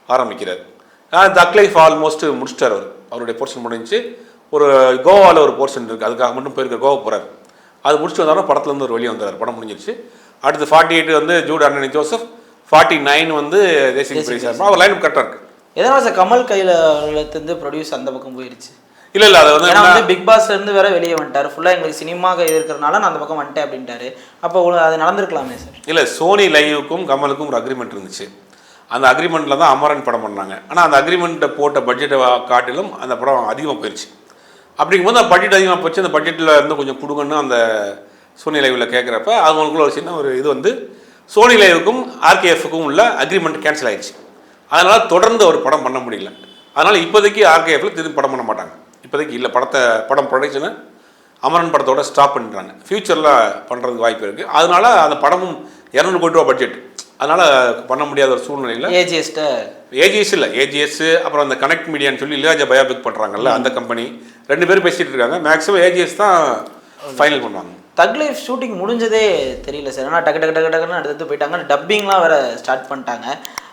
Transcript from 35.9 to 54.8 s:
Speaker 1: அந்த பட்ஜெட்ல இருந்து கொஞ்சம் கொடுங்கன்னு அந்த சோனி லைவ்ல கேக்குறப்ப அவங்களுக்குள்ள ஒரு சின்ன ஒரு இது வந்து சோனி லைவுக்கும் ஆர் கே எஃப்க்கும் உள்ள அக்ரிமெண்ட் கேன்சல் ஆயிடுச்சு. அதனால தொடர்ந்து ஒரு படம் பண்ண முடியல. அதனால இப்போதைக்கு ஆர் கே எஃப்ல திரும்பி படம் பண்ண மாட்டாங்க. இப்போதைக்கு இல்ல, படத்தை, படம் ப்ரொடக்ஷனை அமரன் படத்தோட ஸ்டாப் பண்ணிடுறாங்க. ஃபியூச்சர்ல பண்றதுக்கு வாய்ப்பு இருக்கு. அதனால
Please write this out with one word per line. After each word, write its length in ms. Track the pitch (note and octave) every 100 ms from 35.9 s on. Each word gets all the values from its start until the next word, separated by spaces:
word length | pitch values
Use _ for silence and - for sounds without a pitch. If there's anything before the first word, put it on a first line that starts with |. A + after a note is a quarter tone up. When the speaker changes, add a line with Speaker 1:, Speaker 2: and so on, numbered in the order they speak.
| G3
Speaker 1:
அந்த 160 | F3+ D3+
பட்ஜெட்ல 360 | D#3+ D#3+ D#3+ D3
இருந்து 200 | D3 D3
கொஞ்சம் 240 | C3+ C3+
கொடுங்கன்னு 380 | D3 D3 C#3+ D3+
அந்த 640 | C3+ A#2+ A2+ G#2+ G2+ G2+ - _ _
சோனி 260 | _ D#3 D3+
லைவ்ல 260 | C3+ B2+ A#2
கேக்குறப்ப 460 | B2 B2 A2+ G3 A3+ D#3
அவங்களுக்குள்ள 320 | D#3 D3+ D#3
ஒரு 120 | C#3+
சின்ன 200 | - -
ஒரு 260 | E3 C#3 B2+
இது 100 | D3
வந்து 500 | C3 F3+ C4 - - _ _ _
சோனி 300 | G#3+ B3 A3+
லைவுக்கும் 640 | F#3+ E3 F#3 B3+ - -
ஆர் 200 | D#3 F#3
கே 120 | F#3
எஃப்க்கும் 320 | D#3+ D#3 D#3+
உள்ள 240 | D3+ D#3 A#3
அக்ரிமெண்ட் 520 | C3+ D#3 F#3 D#3+ D#3
கேன்சல் 340 | D3+ D3+ B2
ஆயிடுச்சு. 220 | G2 - - - _ _ _ -
அதனால 300 | D#3+ F#3 A3
தொடர்ந்து 460 | A3 E3+ A3 A#3 F#3
ஒரு 140 | -
படம் 240 | C3 D3
பண்ண 140 | B2+ C3
முடியல. 380 | A#2+ G2+ G2 - - - _
அதனால 300 | C#3 F3 G3
இப்போதைக்கு 420 | E3+ G#3 G3+ G3+ F#3
ஆர் 180 | E3
கே 120 | D#3+ C#3+
எஃப்ல 180 | C3
திரும்பி 280 | E3 D#3+ C#3
படம் 140 | C3+ B2+
பண்ண 180 | A#2
மாட்டாங்க. 340 | G#2+ F2 - _ _ B2+
இப்போதைக்கு 200 | C#3+ D3+
இல்ல, 180 | A#2+ B2
படத்தை, 340 | B2 C3 C#3 A#2+ A2+ A2
படம் 220 | C#3 C3+
ப்ரொடக்ஷனை 480 | C3 C#3+ C#3 D#3 - - _ _ _ _ _
அமரன் 320 | C#3 E3+ E3
படத்தோட 280 | D3 C3 C#3+
ஸ்டாப் 380 | C#3 C#3+ C#3+ C3
பண்ணிடுறாங்க. 380 | A2+ G2+ F#2 - -
ஃபியூச்சர்ல 640 | G3+ F#3+ D#3+ D3+ B2+ G#2+ - -
பண்றதுக்கு 260 | B2 B2 A#2
வாய்ப்பு 280 | A#2 G2+
இருக்கு. 240 | G2+ G2+ -
அதனால 400 | D3 F3 F3